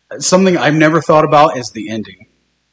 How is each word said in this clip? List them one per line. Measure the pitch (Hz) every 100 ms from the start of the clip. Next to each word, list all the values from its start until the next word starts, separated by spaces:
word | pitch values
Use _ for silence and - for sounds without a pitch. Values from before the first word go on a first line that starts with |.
| _ 107
something | - 185 190 165
I've | 131
never | 156 156 160
thought | 147 156
about | 156 147 160 131
is | 120
the | 113 104
ending. | 110 95 - - _ _ _ _